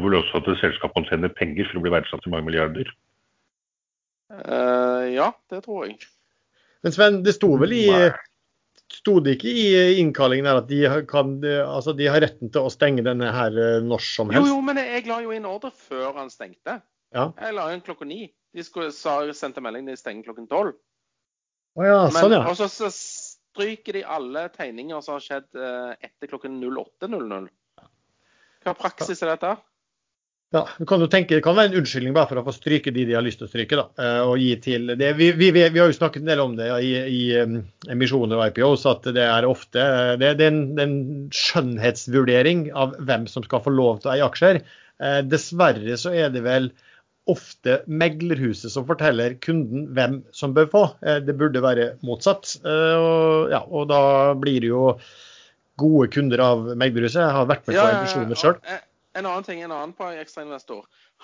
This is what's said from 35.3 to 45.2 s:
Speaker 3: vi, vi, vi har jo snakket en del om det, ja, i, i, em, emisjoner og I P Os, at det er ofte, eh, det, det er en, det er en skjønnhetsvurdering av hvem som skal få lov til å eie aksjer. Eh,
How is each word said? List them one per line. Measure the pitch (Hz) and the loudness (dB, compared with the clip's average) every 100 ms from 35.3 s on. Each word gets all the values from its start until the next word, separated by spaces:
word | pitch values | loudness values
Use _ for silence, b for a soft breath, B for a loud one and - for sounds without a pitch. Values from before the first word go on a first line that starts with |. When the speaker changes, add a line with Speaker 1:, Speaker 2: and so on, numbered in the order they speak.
| 165 | 6
Speaker 3:
vi, | 185 | 6
vi, | 160 170 | 6 6
vi | 165 | 6
har | 175 | 4
jo | 131 | 4
snakket | 160 147 | -2 -2
en | 156 | -2
del | 147 131 | 0 0
om | 113 | -2
det, | 117 | -4
ja, | 123 | -2
i, | 127 127 131 | -2 -2 -2
i, | 123 120 120 | -2 0 0
em, | 117 117 92 _ - | 0 -4 -10 _ -8
emisjoner | 123 127 131 113 113 | -2 0 0 0 0
og | 110 | 0
I | 110 | 2
P | |
Os, | 139 131 139 | 2 4 2
at | - 127 | 0 -2
det | 123 120 | 0 2
er | 113 123 | 2 2
ofte, | 123 - 123 | -2 -4 -2
eh, | 139 127 123 123 | 0 2 0 2
det, | 139 147 | 2 4
det | 156 | 4
er | |
en, | 151 139 | 2 -2
det | 147 | -2
er | 143 | -2
en | 139 131 143 143 - | -2 -4 -8 -8 -4
skjønnhetsvurdering | - 170 127 113 120 120 - 131 127 123 143 175 151 | -2 0 -2 0 0 -2 0 2 4 4 4 2 -2
av | 143 131 143 | -4 -4 -4
hvem | 127 113 117 | -2 -2 -2
som | 131 | -8
skal | 107 123 139 | -4 -4 0
få | 135 | 2
lov | 123 107 | 2 2
til | 143 | -2
å | 135 | 0
eie | 135 | 0
aksjer. | - 180 185 b b b - | 4 4 4 b b b -8
Eh, | 139 139 | -2 -2